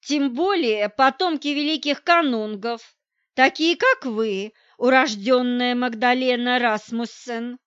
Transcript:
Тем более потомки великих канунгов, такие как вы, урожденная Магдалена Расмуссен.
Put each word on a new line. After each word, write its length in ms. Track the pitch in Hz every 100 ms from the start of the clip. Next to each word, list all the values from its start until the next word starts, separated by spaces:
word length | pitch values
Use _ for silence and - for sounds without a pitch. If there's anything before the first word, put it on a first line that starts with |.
Тем 320 | - 294 277
более 560 | 240 370 392 254 214 208
потомки 580 | - 269 262 370 302 277
великих 560 | 285 294 311 285 285
канунгов, 800 | - 339 302 233 214 208 233 233 - _ _ _ _
такие 420 | - 269 277 320 339
как 280 | 508 523 262
вы, 480 | 214 220 190 208 _ _ _
урожденная 960 | 247 262 254 214 196 254 247 247 247 247
Магдалена 840 | 247 226 247 254 254 247 240 247
Расмуссен. 960 | 240 214 - 233 233 - - 233 240 247